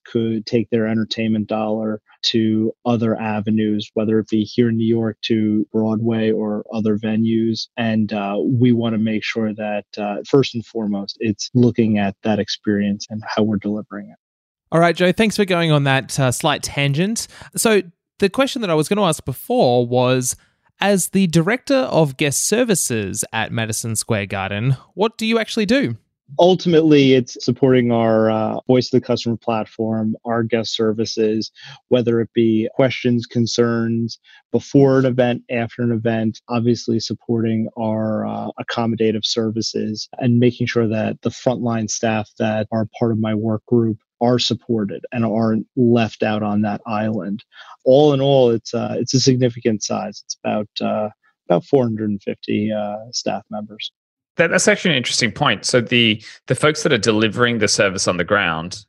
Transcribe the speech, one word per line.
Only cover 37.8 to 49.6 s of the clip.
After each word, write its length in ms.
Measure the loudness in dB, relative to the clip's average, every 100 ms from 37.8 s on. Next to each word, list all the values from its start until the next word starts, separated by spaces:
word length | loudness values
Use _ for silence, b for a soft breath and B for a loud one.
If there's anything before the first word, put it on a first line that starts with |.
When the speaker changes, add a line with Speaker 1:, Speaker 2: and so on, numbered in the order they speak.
| -4 -2 -2 -2 -4
Speaker 1:
uh, 220 | -6 -8 -10
accommodative 640 | -8 -4 -2 0 0 0
services 840 | -2 -2 -2 -2 -4 -4 -4 -6 -10 -4
and 200 | 2 4
making 280 | 4 2 -2
sure 200 | 0 0
that 340 | 0 -4 -4
the 80 | -6
frontline 580 | -4 -4 -2 -2 -2 -4
staff 400 | -2 -2 -2 -4 -4
that 280 | -2 -2 -2
are 160 | -4 -4 -2
part 140 | -2
of 60 | 0
my 160 | 0
work 300 | -2 -2 -4
group 320 | 0 2 2 -2 _ _
are 160 | 0 2
supported 640 | 0 -4 -2 -2 -2 -6 -8
and 140 | -4 0
aren't 400 | 0 2 0 -2 0
left 460 | 4 4 2 -2
out 200 | -2 -2
on 200 | -2 -2
that 180 | -2 -4 -6
island. 580 | -4 -2 -4 -6 -8 -10 B B B
All 300 | 4 6 6
in 60 | 4
all, 280 | 4 4 4
it's, 220 | 2 -2
uh, 240 | -6 -4 -4
it's 140 | -2
a 80 | 2
significant 640 | 2 4 2 0